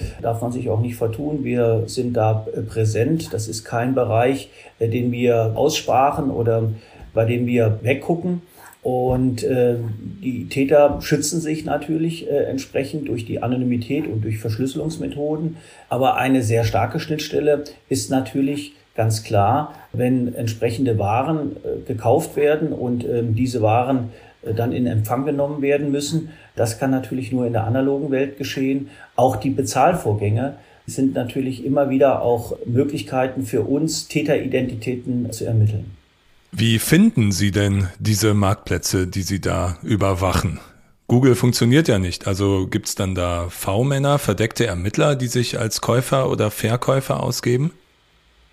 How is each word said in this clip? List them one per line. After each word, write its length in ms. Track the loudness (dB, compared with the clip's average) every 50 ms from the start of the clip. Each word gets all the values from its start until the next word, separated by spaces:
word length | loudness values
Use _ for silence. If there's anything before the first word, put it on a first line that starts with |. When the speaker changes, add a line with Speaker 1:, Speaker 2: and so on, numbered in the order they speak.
| -10 -10 -8 -6
Speaker 1:
darf 220 | -4 -4 -2 -2
man 80 | -4 -4
sich 180 | -4 -4 -2 -2
auch 120 | 0 0
nicht 160 | -2 -2 -4
vertun. 480 | -4 -4 -4 -2 -4 -4 -4 -4 -4 -2
Wir 400 | -2 0 2 2 2 2 0 -2
sind 280 | -2 -4 -4 -4 -2 0
da, 300 | 2 2 2 2 0 -2 -6
äh, 100 | -6 -6
präsent. 720 | -6 -4 -2 0 0 0 2 2 2 2 0 -2 -2 -4
Das 140 | -6 -6 -6
ist 180 | -6 -8 -10 -8
kein 300 | -6 -4 -2 -2 0 2
Bereich, 540 | 2 2 2 4 4 4 2 2 0 -4 -12 -20 -20 -20 -16 -6 -2
äh, 80 | -2 0
den 240 | 0 0 0 0
wir 400 | 0 2 2 4 4 4 2 2 2
aussparen 760 | 2 2 2 2 0 0 2 2 4 4 2 2 0 -2 -2
oder 440 | -2 0 0 2 2 2 0 -2 -4 -6 -10 -20 -20 -20 -16 -4 0
bei 100 | 0 2
dem 220 | 2 2 0 0
wir 320 | 2 2 4 4 2 2 0
weggucken. 600 | 0 0 0 0 0 -2 -2 -2 -2 -4 -4 -4 -6 -12 -20 -20 -20 -20 -12 _
Und, 600 | -4 -2 -2 0 0 0 2 2 0 0 0 0 -2
äh, 320 | 0 2 2 2 2 2 0 -4 -6 -8 -10 -10 -12 -12 -8 -8
die 240 | -6 -6 -6 -6 -4
Täter 500 | -2 0 2 4 6 6 6 6 4 0
schützen 380 | -2 0 0 0 0 0 -2 -4
sich 240 | -2 -4 -4 -4 -4
natürlich, 640 | -4 -4 -4 -2 -2 -2 -2 -2 -2 -4 -6 -4 -2
äh, 180 | -2 0 0
entsprechend 600 | -2 -4 -6 -6 -6 -4 -4 -4 -4 -6 -8 -6
durch 180 | -6 -6 -6 -6
die 200 | -6 -6 -4 -2
Anonymität 640 | -2 -2 0 0 0 -2 -2 -2 -2 -4 -4 -2 -4
und 160 | -4 -4 -4
durch 160 | -4 -4 -4
Verschlüsselungsmethoden. 1160 | -4 -4 -2 -2 -2 -4 -4 -4 -6 -6 -6 -6 -8 -8 -6 -6 -4 -4 -4 -4 -4 -6 -8 -10 -16 -20 -20 -18 -8 -4
Aber 280 | -2 0 0 0 0
eine 260 | 0 2 2 2 2
sehr 220 | 2 2 2 2 2
starke 340 | 2 0 0 0 0 -2 -4
Schnittstelle 640 | -4 -4 -4 -6 -4 -4 -2 0 2 2 2 0 -2 -6 -14 -14 _ -4
ist 220 | -4 -2 -2 0
natürlich 640 | -2 -2 -2 -2 -2 0 0 0 -2 -4 -8 -12 -16 _ _ _ _
ganz 280 | 0 0 2 0 0
klar, 500 | -2 0 2 2 4 4 2 2 0 -4 -8 -16 -16 -8 -4
wenn 400 | 0 0 2 2 2 0 -2 -4
entsprechende 640 | -4 -4 -4 -2 -2 -2 -2 0 0 2 2 2 2
Waren, 580 | 2 0 0 0 0 0 0 -2 -2 -6 -8 -8 -6
äh, 160 | -6 -6 -6 -6
gekauft 500 | -6 -6 0 2 4 4 4 2 0 -2
werden 380 | 0 2 2 2 2 0 -2 -2
und, 320 | -2 -2 -2 -2 -2 -2
ähm, 280 | -2 -2 0 0 0 0
diese 280 | 0 0 0 0 2
Waren, 480 | 2 4 4 4 2 2 0 -2 -2 -6 -10 -16 -20 -20 -20 _
äh, 100 | -8 -4
dann 200 | -2 -2 0 0
in 140 | 0 0 0
Empfang 380 | 0 0 0 0 0 -2 -2 -2
genommen 380 | -2 0 0 -2 -2 -2 0
werden 280 | 0 2 2 2 2 0
müssen. 380 | -2 -2 -2 -2 -2 -4 -4 -6 -12 -20 -20 -8 -2
Das 220 | 0 0 0 0 0
kann 120 | 0 0
natürlich 420 | 0 0 -2 -4 -6 -6 -4 -2
nur 140 | -2 -2 0
in 80 | 0 0
der 100 | 0 0
analogen 460 | 0 2 2 2 2 0 0 0 0
Welt 260 | 0 0 0 -2 -4
geschehen. 540 | -6 -8 -6 -4 -2 -2 0 0 -2 -4 -8 -14 -20 -20 -6 _
Auch 200 | 2 4 4 2
die 120 | 0 -2 -2
Bezahlvorgänge 1080 | -2 -2 -2 0 2 4 4 4 4 2 0 0 0 0 0 0 0 0 0 -2 -6 -10 -18 -20 -20 _ _
sind 280 | -8 -2 0 0 0 0
natürlich 500 | 0 -2 -2 -2 -4 -4 -4 -4 -4 -2
immer 240 | 0 2 2 2 4
wieder 320 | 4 4 6 6 4 4
auch 340 | 2 2 0 0 -2 -6 -10 -8 -4
Möglichkeiten 800 | 0 2 2 2 2 0 -6 -6 -2 -2 0 0 0 -2 -4 -4
für 160 | -2 -2 -2
uns, 460 | 0 0 0 0 0 -2 -4 -6 -6 -4
Täteridentitäten 1200 | -2 -2 0 2 0 0 0 0 -2 -2 -2 -2 -6 -6 -6 -6 -6 -4 -4 -4 -2 -2 -2 -4
zu 140 | -6 -6 -4
ermitteln. 460 | 0 2 4 4 4 2 -2 -6 -10 -14 -20 _ _ _ _ _ _ _ _ _ _
Speaker 2:
Wie 280 | -2 0 2 2 2 2
finden 540 | 2 4 6 6 6 6 6 4 2 2
Sie 180 | 2 2 2 2
denn 380 | 2 2 2 2 2 2 0 -2 -4 -2
diese 360 | 0 0 2 2 4 4 4
Marktplätze, 720 | 4 4 2 2 0 -2 -4 -4 -4 -2 0 0 0 0
die 160 | -2 -4 -4
Sie 180 | -4 -4 -4 -2
da 380 | -2 -2 -2 -2 -2 -4 -6 -6
überwachen? 800 | -4 -2 0 2 2 0 0 2 0 0 2 0 0 -2 -4 -6 -12 -18 -20 _ _ _ _ _ _
Google 280 | 2 4 6 6 6 6
funktioniert 540 | 4 4 2 2 4 4 4 4 4 4 4
ja 100 | 2 2
nicht, 280 | 0 -2 -4 -4 -4
also 400 | -4 -2 2 2 2 2 2 0
gibt's 280 | 0 -2 -4 -4 -4 -4
dann 200 | -4 -2 -2 -2
da 320 | -2 -2 -2 -2 -2 -4 -6
V-Männer, 720 | -8 -6 -4 -2 0 0 2 2 0 0 2 2 2 2
verdeckte 480 | 2 0 0 2 0 0 0 0 -2
Ermittler, 500 | 0 -2 -2 -4 -2 0 2 2 2 2
die 120 | 0 -2 -2
sich 300 | 0 0 0 0 -2 -4
als 220 | -4 -4 -4 -2
Käufer 480 | 0 2 2 2 2 2 0 2 2 2
oder 220 | 0 0 0 0
Verkäufer 720 | 0 -2 0 0 0 0 0 0 0 0 0 -2 -2 -2
ausgeben? 480 | -2 -2 -2 -2 0 0 2 2 0 -2 -4 _ _ _ _ _ _ _ _ _ _ _ _ _ _ _